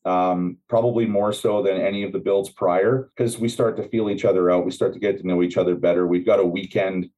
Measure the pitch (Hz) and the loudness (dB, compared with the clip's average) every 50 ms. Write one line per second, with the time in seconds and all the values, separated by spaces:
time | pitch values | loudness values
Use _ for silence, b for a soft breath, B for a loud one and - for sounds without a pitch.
0 | - 92 90 90 90 92 90 90 90 87 87 _ _ - 120 113 117 123 107 117 | -4 -2 0 0 2 0 0 0 -2 -4 -6 _ _ 0 0 2 2 2 0 0
1 | 113 107 101 101 101 107 101 - - 90 104 104 98 98 92 92 92 98 101 101 | 0 0 0 0 0 0 -2 -2 -2 0 0 2 0 0 0 0 -2 -2 -2 -4
2 | 101 95 95 90 - 98 98 98 95 - - - 101 90 87 95 98 113 131 131 | -6 -6 -6 -4 -2 0 0 0 0 -4 -8 -2 -2 0 2 2 2 2 0 0
3 | 131 _ _ - 123 117 117 113 113 117 - - 120 110 104 110 - - 117 113 | -2 _ _ -4 -4 -4 -2 -2 -4 -4 0 0 0 0 0 -4 -8 -4 -2 -2
4 | 107 101 101 98 - 101 92 92 87 90 90 90 87 92 90 - - 95 - 90 | -2 -2 -2 0 0 2 2 4 2 2 2 2 0 -2 -2 -2 -2 -2 -2 -2
5 | 104 101 95 - 87 92 90 87 90 87 87 92 90 90 87 82 - 87 85 90 | -2 -2 -2 -2 -2 -2 0 2 0 2 2 0 0 0 0 2 2 2 2 2
6 | 90 87 90 90 90 110 104 98 95 87 85 98 95 92 - 107 95 95 95 92 | 2 2 0 2 2 2 4 4 4 2 0 -4 -6 -4 -2 -2 -2 0 -2 -4
7 | 87 - _ | -6 -6 _